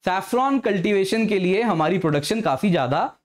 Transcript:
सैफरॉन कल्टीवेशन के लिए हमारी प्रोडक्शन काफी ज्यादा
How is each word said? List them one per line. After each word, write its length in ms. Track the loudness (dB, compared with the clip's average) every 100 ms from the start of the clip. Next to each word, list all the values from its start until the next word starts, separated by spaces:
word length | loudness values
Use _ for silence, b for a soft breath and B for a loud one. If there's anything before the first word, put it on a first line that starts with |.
सैफरॉन 540 | -2 -4 -2 0 0 0
कल्टीवेशन 680 | 0 0 0 0 0 0 0
के 120 | 0
लिए 240 | 0 0
हमारी 360 | 0 0 0 0
प्रोडक्शन 420 | 0 0 -2 -2
काफी 300 | 0 0 0
ज्यादा 300 | 0 0 -2 -2 -6